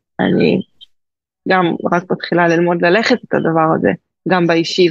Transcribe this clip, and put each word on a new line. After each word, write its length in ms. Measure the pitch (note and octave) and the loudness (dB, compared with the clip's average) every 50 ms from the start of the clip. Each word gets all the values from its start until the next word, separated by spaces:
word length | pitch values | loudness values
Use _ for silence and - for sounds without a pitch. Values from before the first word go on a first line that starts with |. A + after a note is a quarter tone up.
| _ _ _ - | _ _ _ -2
אני 400 | F#3 F#3+ F3+ E3+ E3+ D#3 - F#3+ - _ _ - - _ _ _ _ _ _ _ _ _ _ _ - - | -2 0 0 2 2 2 0 -2 -4 _ _ -20 -20 _ _ _ _ _ _ _ _ _ _ _ -4 0
גם 260 | F#3+ F#3 F3 E3 - - - F#3 | 0 2 2 0 -2 -4 -4 -2
רק 100 | F3 F3 F3+ - | -2 -2 -2 -4
מתחילה 380 | F3+ F3 - - F3 F3 F3 E3+ | -6 -6 -6 -2 0 0 2 2
ללמוד 340 | E3 E3+ F3 F3 E3 E3+ | 2 0 0 0 0 0
ללכת 340 | F3 E3+ F3+ A3 A#3 - B3 - - - | 0 2 2 2 0 0 -2 -2 -2 -4
את 60 | - | -4
הדבר 400 | - E3 E3 D#3+ E3 D#3+ D#3+ D#3+ | -2 -2 0 0 2 2 0 0
הזה, 140 | - - - F3+ - _ _ _ _ - E3+ | 0 0 -2 -2 -4 _ _ _ _ -4 -2
גם 180 | F#3 F3+ F3 | 0 0 2
באישי 400 | E3+ E3 E3 E3 - - - F3+ E3 | 2 0 0 -2 -2 0 0 0 2